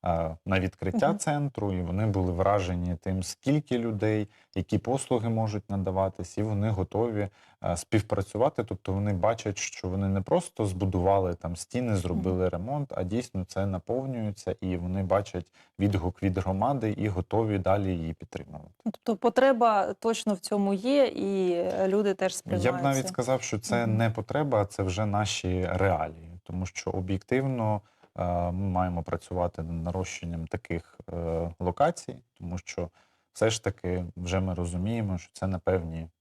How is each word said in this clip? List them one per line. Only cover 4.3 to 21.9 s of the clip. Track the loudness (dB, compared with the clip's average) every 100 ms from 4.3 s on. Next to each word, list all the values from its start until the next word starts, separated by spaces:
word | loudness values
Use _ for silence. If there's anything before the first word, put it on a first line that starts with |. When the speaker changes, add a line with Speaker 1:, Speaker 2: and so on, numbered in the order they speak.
| _ _
Speaker 1:
які | -6 0 0
послуги | 0 -2 0 0 2
можуть | 0 0 -2 -4
надаватись, | -2 0 2 0 -2 -8 -4
і |
вони | -2 0 0
готові, | 0 0 0 0 0 -4 _ -20 _
е, | -4 -4
співпрацювати. | 0 0 0 -2 -2 2 0 2
Тобто | -4 -6 -4
вони | -2 0
бачать, | 2 2 2 -2 -4
що | -6 -6 -4
вони | 0 2
не | 0
просто | 2 0 0 -2 -2
збудували | 0 0 2 4 4 2
там | -2 -6 -8
стіни, | -4 -2 0 0
зробили | 0 0 0 2
Speaker 2:
Мгм. | 0
Speaker 1:
ремонт, | 0 -4 -4 -4 -4
а |
дійсно | -2 -2 -2 -6
це | -4 -2 -2
наповнюється, | -2 -2 -4 -2 -4 -4 -4 -6 -4
і | -2 -2
вони | -2 -2
бачать | 2 2 2 -8 -8 _ _ 0
відгук | 2 2 -2 0
від | 0 0
громади | -2 0 0 0 -2 -2
і | -2
готові | -2 0 0 2 0
далі | 2 2 2 -2
її | -4
підтримувати. | -8 -10 -12 -10 -14 -18 _
Speaker 2:
Тобто | -8 -6 -4 0
потреба | 2 6 6 6 6 6 2
точно | 0 0 0 0
в | -2
цьому | 0 0 2
є, | 0 2 4 4
і, | 2 -2 2 2
е, | 2 0 0
люди | 2